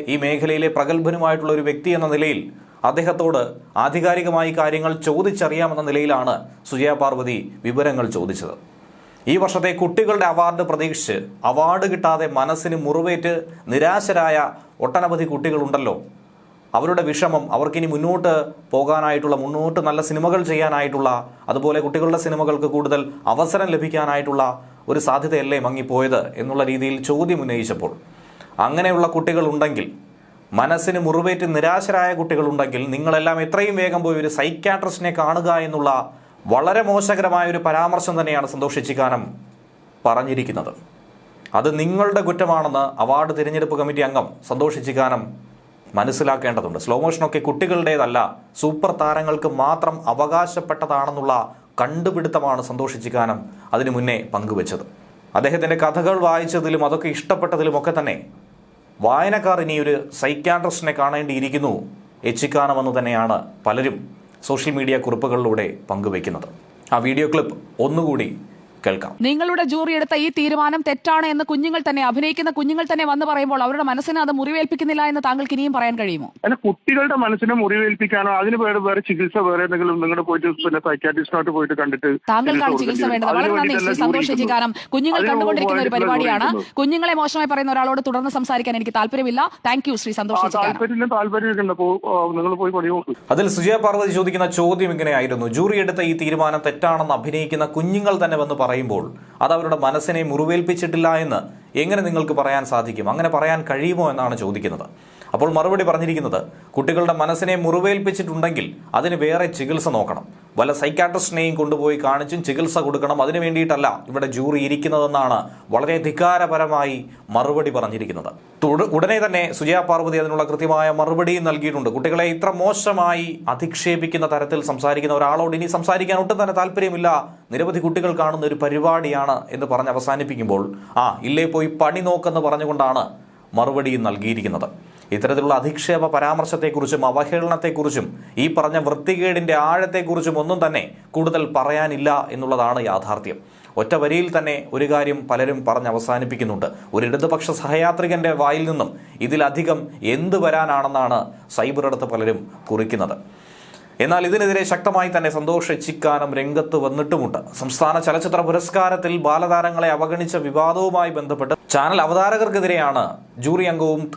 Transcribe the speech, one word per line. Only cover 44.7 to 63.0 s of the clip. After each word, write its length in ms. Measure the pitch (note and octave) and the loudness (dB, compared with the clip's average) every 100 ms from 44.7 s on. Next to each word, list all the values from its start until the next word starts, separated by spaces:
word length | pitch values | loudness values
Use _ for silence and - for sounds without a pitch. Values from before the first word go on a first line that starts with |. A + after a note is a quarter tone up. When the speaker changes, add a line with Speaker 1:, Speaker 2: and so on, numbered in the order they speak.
| D3+ | 0
Speaker 1:
എച്ചിക്കാനം 420 | B2+ C3+ C3 B2 - - - - - - - G#2 | -4 0 2 0 -4 -14 -20 -20 -20 -20 -6 -2
മനസ്സിലാക്കേണ്ടതുണ്ട്. 800 | A#2+ C3 C#3+ C3+ B2+ A2 F2+ D#2+ | 0 2 2 2 0 -2 -2 -6
സ്ലോ 140 | A#2+ A#2+ | -2 0
മോഷനൊക്കെ 380 | D#3+ E3 D#3 D#3 D3 | 0 0 0 -2 -2
കുട്ടികളുടേതല്ല, 720 | C#3+ F#3 F3 D#3+ D3+ A#2+ A#2+ A#2 - - - | -2 0 0 2 2 2 2 0 -4 -20 -4
സൂപ്പർ 300 | D3+ D#3 D3+ - | -2 0 -2 0
താരങ്ങൾക്ക് 480 | D3+ D#3 D#3 D3+ D#3 C3+ | 0 0 -2 -2 -2 0
മാത്രം 320 | C3+ E3 - D#3+ A2+ | 0 2 -2 -4 -4
അവകാശപ്പെട്ടതാണെന്നുള്ള 1200 | B2 D3 E3 F3 F3 E3+ D#3+ D#3 C#3+ C#3 C#3+ C3+ B2+ G#2+ - - - | 0 0 0 0 -4 -6 -4 -2 -2 -2 -4 0 0 -2 -10 -12 -4
കണ്ടുപിടുത്തമാണ് 840 | B2 D#3+ F3 F3 E3 D#3 C#3 B2+ B2 | -2 0 -2 -2 0 0 0 -2 -4
സന്തോഷ് 280 | B2+ C3+ A#2+ | -4 -6 -6
എച്ചിക്കാനം 400 | A2+ B2 A2+ G#2 G2 - - | -4 -2 0 -2 -6 -18 -4
അതിനു 180 | A2+ C3 A#2+ | -2 0 0
മുന്നേ 180 | B2 A2+ - | 0 -2 -2
പങ്കുവച്ചത്. 500 | G2+ G#2+ G2+ F2+ F2+ - - - - - - | -6 -4 -2 -2 -6 -10 -18 -20 -20 -4 0
അദ്ദേഹത്തിൻ്റെ 380 | C#3 E3 D#3+ E3 | 0 0 0 2
കഥകൾ 320 | D#3 D#3 E3+ F#3+ E3+ | 2 2 2 2 4
വായിച്ചതിലും 580 | E3 E3 E3+ D#3+ D#3+ D3 | 2 0 -2 0 0 0
അതൊക്കെ 200 | D#3 E3 C#3+ | 0 -2 -4
ഇഷ്ടപ്പെട്ടതിലുമൊക്കെ 800 | - F#3 F3 D#3+ D#3 C#3+ C#3+ D#3+ | 0 0 0 0 0 0 0 -2
തന്നെ 180 | C#3+ D#2+ - - - - - - _ - G#2+ | -2 -6 -10 -20 -20 -20 -20 -20 _ -2 2
വായനക്കാർ 540 | C3+ F#3 G#3+ F#3+ F3+ | 2 2 2 2 0
ഇനിയൊരു 300 | D#3 D3+ D3 C#3+ - - | 0 -2 0 0 -2 -4
സൈക്യാട്രിസ്റ്റിനെ 760 | C#3 D3 F3 F3 E3+ E3+ D#3+ C#3+ | -4 -2 0 0 0 -4 -4 0
കാണേണ്ടിയിരിക്കുന്നു 720 | C#3 D3 D3 C3 C3+ C#3+ C#3 G2 - - - - A#2 | 0 0 -2 -2 -2 -2 -2 -4 -8 -18 -20 -8 -6
എച്ചിക്കാനമെന്ന് 600 | A#2 C#3+ D3 C#3 C3+ C3 | -2 0 2 2 2 0
തന്നെയാണ് 400 | B2 | 0